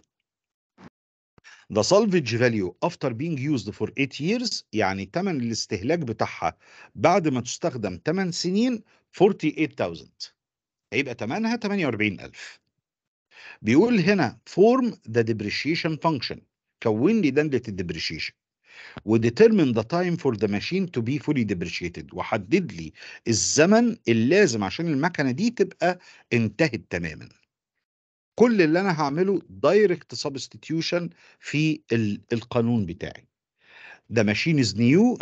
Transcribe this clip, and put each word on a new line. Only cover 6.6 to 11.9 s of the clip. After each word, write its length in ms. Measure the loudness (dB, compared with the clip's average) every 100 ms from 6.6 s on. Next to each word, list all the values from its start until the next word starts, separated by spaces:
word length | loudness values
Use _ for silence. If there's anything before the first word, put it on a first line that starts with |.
| _ -20 -20
بعد 340 | 0 2 4 2
ما 120 | -2
تستخدم 560 | -4 -6 -6 -4 -8 -6
تمن 360 | -4 -2 -4
سنين، 500 | -4 -2 0 0 -2 -10 _ _ 2
forty-eight 540 | 2 2 -4 -2 -4 -2
thousand، 500 | -6 -6 -16 -20 -20 _ _ _ _ _ -6
هيبقى 220 | -4 -4
تمنها 420 | -6 -6 -4 -4 -4
تمانية 300 | -4 -2
وأربعين 340 | -2